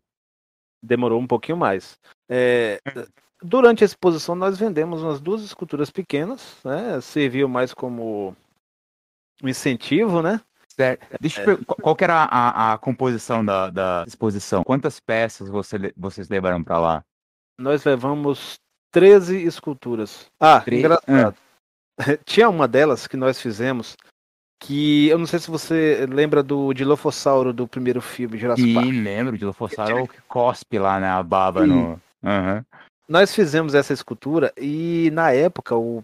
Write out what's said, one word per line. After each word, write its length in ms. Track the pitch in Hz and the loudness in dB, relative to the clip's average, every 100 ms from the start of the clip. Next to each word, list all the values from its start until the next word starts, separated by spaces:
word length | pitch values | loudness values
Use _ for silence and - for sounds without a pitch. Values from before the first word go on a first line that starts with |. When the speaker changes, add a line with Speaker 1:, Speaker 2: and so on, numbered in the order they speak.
| _ _ _ _ _ _ _ _ | _ _ _ _ _ _ _ _
Speaker 1:
Demorou 380 | 113 120 120 113 | -4 0 0 0
um 80 | 127 | 0
pouquinho 300 | 120 - 170 | -4 -4 -2
mais. 400 | 131 98 - _ _ _ - | -2 -2 -8 _ _ _ -6
É, 500 | 127 123 123 113 101 135 | 0 2 2 0 -6 -10
Speaker 2:
Hum. 180 | 131 117 _ _ _ | -14 -16 _ _ _
Speaker 1:
durante 420 | 175 247 240 226 | -4 4 6 6
a 20 | 202 | 2
exposição, 480 | - 185 160 156 | 2 0 0 -4
nós 240 | 175 190 190 | -4 -4 -2
vendemos 460 | 220 156 165 165 | -4 -2 -4 -4
umas 160 | 160 139 | -6 -6
duas 220 | 151 220 | -6 -8
esculturas 480 | 208 - 170 143 147 | -8 -14 -10 -6 -6
pequenas, 640 | - 180 143 175 262 - - | -8 -6 -6 -6 -10 -16 -16
né? 360 | 131 147 233 143 | -10 -8 -6 -8
Serviu 460 | - 151 139 127 139 | -6 -2 -2 0 -2
mais 240 | 123 127 | 0 -4
como 640 | - 127 120 113 104 98 95 _ _ _ _ _ _ _ _ _ _ | -6 -12 -10 -8 -8 -8 -12 _ _ _ _ _ _ _ _ _ _
um 40 | 131 | -8
incentivo, 720 | 127 147 120 - 151 226 170 | -4 -4 -4 -2 0 0 0
né? 180 | 160 220 - _ _ | -2 -4 -8 _ _
Speaker 2:
Certo. 380 | - 127 - - - | -2 -2 -2 -10 -8
Deixa 220 | 151 - | -6 -2
eu 20 | |
Speaker 1:
É. 120 | 196 190 | 0 0
Speaker 2:
per-, 80 | - | -2
qual, 120 | - | -2
qual 140 | 156 156 | 0 2
que 60 | 180 | 2
era 180 | 165 | 2
a, 480 | 156 123 120 - 113 | 2 2 0 2 0
a, 20 | |
a 40 | 110 | 0
composição 640 | - 120 127 117 - 117 | -4 -2 -2 -2 -2 -2
da, 260 | 104 95 92 | 0 0 -2
da 360 | 90 92 90 85 | -2 -2 -2 -6
exposição? 560 | - 110 101 - 98 | -4 -4 -4 -2 -2
Quantas 380 | 82 135 147 - | 0 -2 -4 -8
peças 480 | - 113 113 - 98 | -4 -2 -2 -6 -10
você 280 | 101 95 104 | -8 -6 -8
le-, 160 | 95 - | -8 -10
vocês 320 | 95 98 92 | -12 -12 -6
levaram 340 | 101 92 87 | -4 -2 -2
pra 160 | 78 85 | -2 0
lá? 240 | 82 78 - _ _ _ _ - | 0 -2 -8 _ _ _ _ -8
Speaker 1:
Nós 240 | 131 147 | -2 0
levamos 760 | 147 131 135 147 143 131 - - _ _ _ | 0 0 -2 -4 -4 -6 -10 -20 _ _ _
treze 480 | 170 190 202 175 190 | 6 10 8 6 -2
esculturas. 840 | 170 - - 139 123 117 107 - - - | -4 -4 -8 -8 -6 -6 -6 -12 -20 4
Ah, 220 | 156 135 | 6 6
Speaker 2:
Tre-, 160 | 113 120 | 4 2
Speaker 1:
engraçado. 580 | 156 165 - 135 110 98 | 4 2 4 4 4 0
Speaker 2:
ah. 120 | _ _ _ _ _ - | _ _ _ _ _ -6
Speaker 1:
<laughs> 260 | 127 151 - | -2 -2 0
Tinha 220 | - 226 | 4 4
uma 160 | 170 131 | 4 2
delas 420 | 123 151 120 - | 4 4 0 -4
que 100 | 135 | -4
nós 240 | 131 123 | -2 -2
fizemos 560 | 123 104 123 123 110 - _ _ _ _ _ _ | -4 -4 -4 -4 -8 -18 _ _ _ _ _ _
que, 460 | - 143 151 147 147 | -8 -2 2 4 4
eu 80 | 165 | 4
não 80 | 165 | 0
sei 140 | 170 | -4
se 100 | 165 | -4
você 540 | 160 - 165 156 117 131 | -8 -2 2 2 2 0
lembra 320 | 139 151 147 | 0 2 2
do 320 | 135 143 139 | 2 0 0
Dilophosauro 800 | 131 135 143 151 - 143 135 127 | 0 2 2 0 -2 2 2 2
do 160 | 120 120 | -2 -6
primeiro 320 | 131 123 123 | -4 -2 -2
filme, 360 | - - 120 110 | -4 -10 -8 -4
Jurassic 280 | 120 120 120 | -2 2 4
Speaker 2:
Sim, 60 | |
Speaker 1:
Park. 140 | 117 127 127 | 4 2 0
Speaker 2:
lembro, 320 | 104 101 127 107 | -4 -4 -4 -4
o 20 | |
Dilophosauro 540 | 101 95 110 - 107 | -6 -6 -8 -4 -4
é 100 | 120 | -2
o 40 | 127 | -4
Speaker 1:
Sim. 40 | |
Speaker 2:
que 80 | - | -10
cospe 580 | - 127 120 120 - 110 | -8 -2 0 -2 -4 -2
lá, 180 | 98 95 | 0 0
né, 100 | 95 | 0
a 120 | 92 | -2
baba 400 | 87 95 95 92 104 | 0 0 2 2 2
Speaker 1:
Sim. 60 | |
Speaker 2:
no, 280 | 87 85 82 _ _ | 2 0 -8 _ _
aham. 420 | 95 101 92 104 127 - _ _ - | -4 -2 -2 -4 -8 -20 _ _ 0
Speaker 1:
Nós 260 | 160 196 - | 4 4 4
fizemos 380 | 170 156 160 143 | 2 2 2 2
essa 160 | 139 | 2
escultura 640 | 135 - 117 139 160 135 - | -4 -8 -10 -2 0 0 -2
e, 540 | 139 151 170 170 165 | -6 -4 -4 0 0
na 200 | 156 165 | 2 2
época, 420 | 127 175 - - 117 | 2 2 -2 -4 -2
o 260 | 117 117 | -2 -6